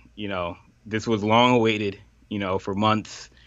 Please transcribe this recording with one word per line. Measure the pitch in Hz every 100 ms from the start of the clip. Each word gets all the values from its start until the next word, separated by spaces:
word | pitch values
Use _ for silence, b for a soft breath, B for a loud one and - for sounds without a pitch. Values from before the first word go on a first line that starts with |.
| - -
you | 101
know, | 95 87 85 _ _ -
this | 110 117
was | 110
long | 104 113 123
awaited, | 123 113 107 104 - - _ -
you | 107
know, | 98 95
for | -
months. | 98 107 107 92 - - b